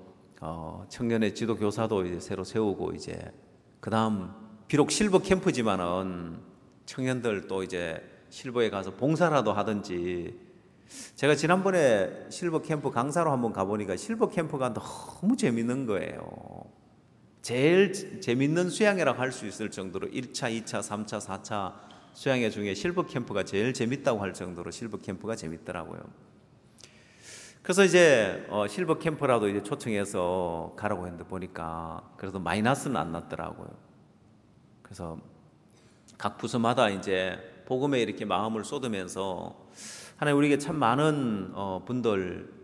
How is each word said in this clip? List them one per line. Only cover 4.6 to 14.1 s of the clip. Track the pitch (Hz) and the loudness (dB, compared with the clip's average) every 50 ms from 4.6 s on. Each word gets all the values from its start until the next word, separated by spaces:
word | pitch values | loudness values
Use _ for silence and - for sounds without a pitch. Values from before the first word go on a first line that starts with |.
| - - | -4 2
비록 | 147 143 139 147 | 4 4 4 4
실버 | - - 214 208 185 175 | 4 2 4 6 4 4
캠프지만은 | - - 190 185 - 185 131 123 113 110 95 92 87 87 90 92 95 92 90 87 85 82 85 87 - - - - - - - - _ | 4 4 2 2 4 2 2 2 2 2 2 2 2 0 0 0 0 -2 -4 -6 -8 -8 -10 -12 -14 -18 -20 -20 -20 -20 -20 -20 _
청년들 | - - 131 127 127 127 123 113 117 104 95 - 95 | -12 -6 -4 -2 -2 0 0 0 0 0 0 -2 -4
또 | 98 95 95 | -4 -4 -4
이제 | 90 92 87 87 82 80 85 - - - - - - | -4 -4 -4 -4 -4 -6 -8 -10 -14 -20 -20 -20 -20
실버에 | - - - 131 117 123 113 104 | -18 -12 -10 -4 0 2 2 2
가서 | 98 98 92 95 95 | 2 -2 -4 -6 -4
봉사라도 | 98 120 147 160 151 180 165 151 135 110 107 95 | 0 0 2 2 4 2 4 4 4 2 2 2
하든지. | 101 101 110 107 101 95 - 90 87 87 92 90 87 85 87 - - - - - - _ _ _ _ _ - - - - - - | 2 0 0 -2 -2 -2 -4 -4 -2 -2 -2 -2 -4 -4 -8 -10 -14 -18 -20 -20 -20 _ _ _ _ _ -20 -18 -16 -16 -16 -6
제가 | - 139 143 151 | 0 2 4 4
지난번에 | 143 160 156 180 190 190 196 185 175 147 127 110 101 92 90 - - - - | 4 4 4 4 4 4 4 4 6 6 6 6 6 4 0 -2 -8 -12 -14
실버 | - - 180 170 160 151 - | -10 -6 -2 -2 -2 -2 -2
캠프 | - 156 147 135 135 | -2 -4 -2 -2 -2
강사로 | - 117 123 147 147 175 165 156 139 | 0 0 0 0 0 2 2 2 2
한번 | 127 120 110 101 | 2 0 0 0
가보니까 | 98 95 95 107 107 104 92 92 | 0 0 0 0 -2 -2 -2 -4
실버 | - - - | -4 -4 -6